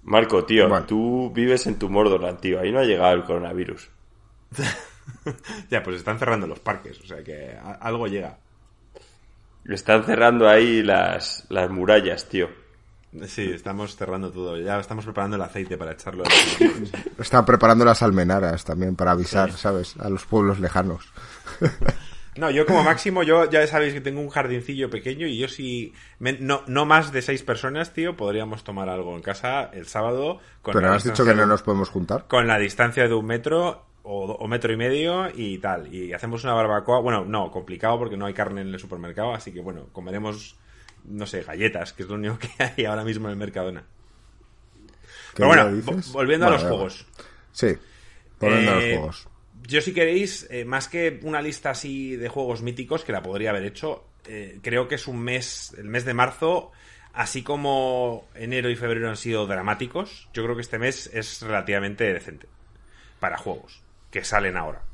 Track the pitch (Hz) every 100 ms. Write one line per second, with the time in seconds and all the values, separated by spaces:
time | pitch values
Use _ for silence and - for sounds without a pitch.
0 | - 107 113 113 110 110 98 98 78 110
1 | 117 123 123 - 120 127 - 104 98 98
2 | 107 95 90 90 95 90 92 123 131 92
3 | 90 90 85 87 85 90 90 - - -
4 | _ _ _ _ _ - 135 - - -
5 | - 120 - 127 - 214 - 113 92 90
6 | 87 110 120 113 85 80 - 98 - -
7 | - 80 76 76 67 57 71 101 117 117
8 | 113 101 87 - _ _ _ _ _ -
9 | _ _ _ - _ - - 98 - 110
10 | 110 113 117 120 110 110 120 113 104 95
11 | 87 87 - - - 98 92 95 92 107
12 | 92 85 - 98 85 - - _ _ -
13 | _ 78 95 - 98 85 98 98 104 -
14 | 92 92 95 90 90 85 90 101 95 110
15 | 107 104 98 104 87 - 92 85 82 80
16 | - 90 90 - - - 339 330 104 -
17 | - - 117 127 113 117 113 113 120 110
18 | 113 95 90 95 92 85 - 82 92 90
19 | 90 87 90 101 95 90 104 98 90 -
20 | 104 95 - 110 101 98 90 92 92 82
21 | - - - - - - 165 - - -
22 | - - - - 156 143 156 180 151 160
23 | 208 185 160 165 160 156 151 156 147 143
24 | 135 139 143 143 131 123 120 139 131 110
25 | 127 139 165 117 131 - 131 123 113 -
26 | - - 123 135 135 139 131 131 151 156
27 | 151 135 123 135 - 113 131 143 165 -
28 | 170 170 101 104 110 107 - 98 95 92
29 | 87 85 90 98 123 139 123 95 82 110
30 | 113 123 147 185 - - - 104 92 101
31 | 117 110 117 107 107 104 - 98 95 95
32 | 85 110 - 127 117 107 101 - 120 117
33 | 123 113 110 117 147 160 175 - _ _
34 | 104 101 98 107 107 120 113 110 120 143
35 | 160 180 185 - 107 92 101 90 76 90
36 | 90 87 117 117 127 117 110 104 101 123
37 | 120 110 92 107 87 90 87 87 110 117
38 | 120 98 101 95 101 98 95 92 95 90
39 | 87 85 113 110 - 87 87 82 65 -
40 | 90 98 107 107 - _ _ - - -
41 | - 104 101 98 78 80 107 90 87 -
42 | 92 104 104 113 - - 123 123 107 107
43 | 110 110 107 101 101 98 92 87 - -
44 | - _ - _ _ _ _ _ - _
45 | - - - - 131 160 107 101 117 185
46 | 147 131 131 160 175 151 - 101 92 -
47 | - - - - - - 117 85 - -
48 | - - _ - 107 110 107 95 - 117
49 | 78 - - - _ - 120 147 156 180
50 | 165 180 196 - - 123 120 131 131 175
51 | 165 131 151 151 151 143 147 127 147 135
52 | 135 127 117 139 127 113 117 120 127 160
53 | - 101 90 98 110 104 98 - 156 78
54 | - _ - 107 98 92 120 120 123 139
55 | - 120 120 127 123 - - - 104 120
56 | 127 120 127 - 160 175 - - - -
57 | - 120 - 135 123 143 143 135 131 127
58 | 123 113 - - 113 127 120 120 120 117
59 | 113 110 117 110 101 95 95 107 123 165
60 | 202 - - 117 117 120 117 110 127 131
61 | - 113 107 - 113 104 95 101 101 101
62 | 113 87 - 76 - - - - - -
63 | - _ 90 82 - 87 - - _ -
64 | - 98 - 107 98 90 78 - -